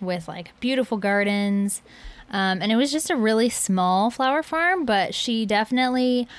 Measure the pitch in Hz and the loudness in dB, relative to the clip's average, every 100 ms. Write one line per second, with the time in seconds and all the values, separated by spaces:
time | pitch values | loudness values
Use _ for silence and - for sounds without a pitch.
0 | 185 175 165 170 170 - 247 262 247 214 | -6 -6 -6 -12 -14 -6 -2 0 0 -2
1 | 202 202 202 202 202 202 202 - - - | 0 2 2 0 0 0 0 -4 -12 -20
2 | - - - 202 190 185 208 226 277 302 | -18 -18 -8 -2 -2 0 0 2 2 0
3 | - 294 220 220 240 - - 185 180 185 | -2 0 2 4 2 0 0 2 2 2
4 | 226 - 262 294 311 320 339 370 262 202 | 2 0 0 0 -2 0 0 0 0 0
5 | 180 - - 226 214 208 220 247 254 254 | 0 -2 -2 -2 0 0 0 0 0 2
6 | 254 247 240 | 2 0 -2